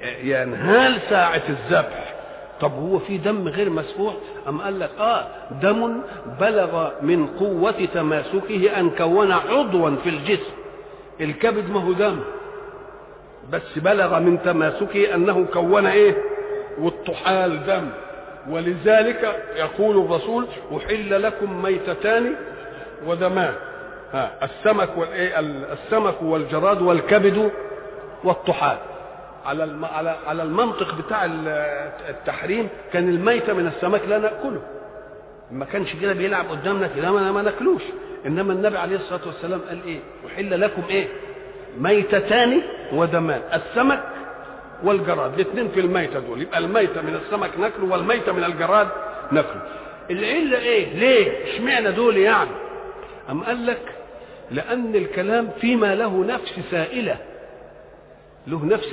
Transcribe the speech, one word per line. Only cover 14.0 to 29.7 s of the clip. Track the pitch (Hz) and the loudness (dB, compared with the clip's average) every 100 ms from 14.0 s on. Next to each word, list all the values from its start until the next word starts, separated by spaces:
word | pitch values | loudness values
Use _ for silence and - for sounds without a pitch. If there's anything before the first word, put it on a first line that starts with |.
| 180 165 | 4 4
من | 175 170 | 6 4
تماسكه | 175 165 156 - 202 202 202 175 | 4 2 2 0 0 2 4 4
أنه | 185 185 180 | 4 4 2
كون | 175 170 202 196 | 2 4 6 6
إيه؟ | 202 208 202 - - - - - - | 8 8 6 0 -4 -4 -6 -6 -4
والطحال | 165 - - 165 180 190 185 156 143 | -2 -2 -6 -4 0 2 2 0 0
دم. | 190 151 - - - - - - | -2 -2 -8 -12 -14 -16 -14 -6
ولذلك | 160 170 175 202 220 226 233 220 - - - | -4 -2 0 6 6 6 2 -2 -2 -6 -4
يقول | 156 - 214 202 165 | -2 2 4 6 4
الرسول: | 165 208 233 240 - - 151 | 2 0 -2 -2 -8 -8 -8
"أحل | - 214 202 196 | -2 -2 2 2
لكم | 220 - 202 180 | 2 0 -4 -2
ميتتان | 190 180 139 170 208 226 247 302 - - - - - - 156 | 0 0 0 -2 2 2 2 -2 -8 -14 -14 -14 -14 -10 -4
ودمان". | 170 180 185 160 - - - - - - | 0 0 2 0 -2 -10 -14 -14 -14 -8
ها، | 135 120 - | -4 -4 -4
السمك | 139 - 208 214 185 170 | -6 0 2 4 2 -2
والإيه؟ | 165 185 180 160 | -4 -2 -2 0
ال-، | 151 139 139 | -2 -4 -8
السمك | 147 - 220 202 - | -10 -2 0 2 0
والجراد | 160 160 143 156 185 202 | 0 -2 0 0 2 4
والكبد | 180 170 - 208 196 202 214 - - - - - - - | 4 4 6 6 6 4 2 0 -10 -12 -14 -14 -14 -4
والطحال. | 185 175 - 165 143 113 - - - - - - 135 | 0 0 0 2 2 0 -6 -14 -14 -16 -18 -12 -6
على | 147 | -4
الم-، | 156 | -4